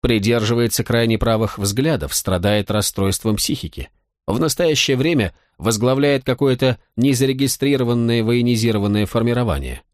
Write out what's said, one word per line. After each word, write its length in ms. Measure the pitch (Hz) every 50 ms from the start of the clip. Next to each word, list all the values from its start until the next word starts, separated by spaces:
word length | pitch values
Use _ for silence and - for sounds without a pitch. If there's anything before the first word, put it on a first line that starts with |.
Придерживается 800 | - 123 120 107 98 113 117 117 110 107 120 117 120 113 - - 117
крайне 360 | - 117 117 117 117 113 107
правых 400 | - 117 113 110 113 104 - -
взглядов, 560 | 98 98 101 120 135 160 156 101 73 71 -
страдает 560 | - - - 92 90 87 101 104 104 101 -
расстройством 640 | 104 107 101 - - - 98 95 92 - - 110 107
психики. 560 | 101 - - - - - 78 - - 71 - _ _ _ _ _ _ _
В 140 | - 98 120
настоящее 580 | 156 156 - - 180 165 151 135 - - 139
время 380 | 127 135 165 170 139 104 90 - _ _ _ _ _
возглавляет 640 | 82 110 113 104 113 123 131 135 143 143 143 131 -
какое-то 560 | - 127 - 143 135 131 123 135 131 120 - _ _ _
незарегистрированное 1300 | - 123 139 135 120 135 135 135 131 139 131 - - 139 143 143 127 127 117 120 120 117 117 117 117 110
военизированное 840 | 110 120 123 120 120 123 107 113 117 107 104 101 104 104 104 107
формирование. 760 | - - 117 113 120 120 120 123 110 82 69 69 65 62 - _ _